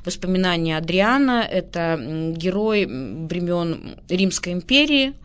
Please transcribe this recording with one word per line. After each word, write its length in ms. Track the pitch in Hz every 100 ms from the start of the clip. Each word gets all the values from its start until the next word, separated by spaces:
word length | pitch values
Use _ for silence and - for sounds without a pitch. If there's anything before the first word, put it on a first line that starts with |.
«Воспоминания 720 | 180 - 180 185 185 170 165 156
Адриана». 640 | 165 180 208 269 269 240
Это, 380 | - 185 175 175 165 160
м, 340 | 120 160 160
герой, 500 | 165 180 196 220 208
м, 440 | 190 127 120 131 160
времён 640 | 175 175 175 170 156 - - -
Римской 440 | 185 190 - 175
империи, 600 | 175 - 269 302 285 269 277